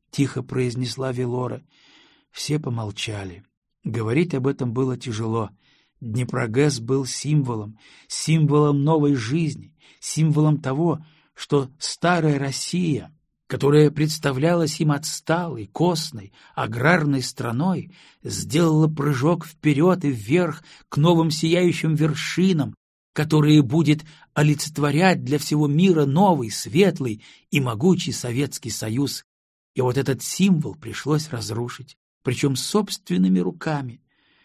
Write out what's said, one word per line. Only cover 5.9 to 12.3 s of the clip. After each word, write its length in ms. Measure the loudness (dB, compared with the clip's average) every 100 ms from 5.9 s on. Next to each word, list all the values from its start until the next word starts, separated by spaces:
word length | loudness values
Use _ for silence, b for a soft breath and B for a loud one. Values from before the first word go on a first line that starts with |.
| _
Днепрогэс 800 | -8 -4 -4 -4 -2 2 2 0
был 260 | -2 -2 -2
символом, 720 | -6 0 0 0 -4 -8 -14 b b b
символом 800 | -8 0 2 4 4 4 2
новой 300 | 2 2 2
жизни, 600 | 0 0 -2 -2 -4 -14 _ b b
символом 600 | -8 0 2 4 4 2
того, 440 | 0 -2 0 -2 B B B
что 360 | B -2 -2 -2 -6
старая 600 | -12 -4 0 2 2